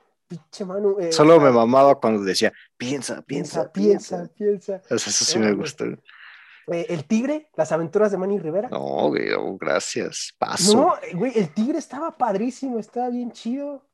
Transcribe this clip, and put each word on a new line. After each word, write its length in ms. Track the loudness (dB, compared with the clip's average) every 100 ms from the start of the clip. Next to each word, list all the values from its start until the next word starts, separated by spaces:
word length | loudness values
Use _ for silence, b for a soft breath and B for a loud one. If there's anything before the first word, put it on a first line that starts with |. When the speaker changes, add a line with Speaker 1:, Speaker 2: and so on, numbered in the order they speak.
| _ _ -18
Speaker 1:
Pinche 380 | -18 _ -14 -8
Manu, 340 | -2 0 0
eh, 120 | 0
Speaker 2:
Solo 240 | 6 8 10
Speaker 1:
o 40 |
sea, 60 | 8
Speaker 2:
me 20 | 6
mamaba 440 | 6 6 6 6
cuando 240 | 2 0
decía, 280 | 0 0 0 b b -10
"Piensa, 440 | -6 -6 -6 -10
piensa, 500 | -8 -8 -6 -6 -6
Speaker 1:
piensa, 0 |
Speaker 2:
piensa". 600 | 0 2 2 0 -10 -10
Speaker 1:
piensa, 400 | -4 -2 -2 -4 -10
piensa. 160 | -4 -4
Speaker 2:
O 20 |
sea, 120 | -2
eso 140 | -2 0
sí 120 | 0
Speaker 1:
No 80 | 0
Speaker 2:
me 60 |
Speaker 1:
mames. 80 | 0
Speaker 2:
gusta. 260 | -4 -6 -8 -10 _ B B B B B -8
Speaker 1:
Eh, 140 | -6 -6
¿El 160 | -6 -2
Tigre? 440 | -2 0 -6 -8 -6
¿Las 160 | -2
aventuras 360 | -2 -2 0 0
de 60 | 0
Manny 220 | -4 -4
Rivera? 300 | -4 -4 -4
Speaker 2:
No, 400 | -6 -4 0 0
güey, 220 | 0 -2
oh, 240 | -4 -4 -6
gracias, 760 | -2 -2 -2 -6 -6 -8 -10 -8
paso. 380 | -6 0 4 4
Speaker 1:
No, 180 | 4 0
eh, 100 | -6
güey, 200 | -4 -2 -2
el 120 | -2
Tigre 240 | -2 -2 -4
estaba 400 | -6 -10 -8 -4
padrísimo, 600 | -2 -2 -4 -6 -6 -6
estaba 300 | -6 -6 -6
bien 220 | -6 -8
chido. 540 | -8 -8 -6 -8 -12 _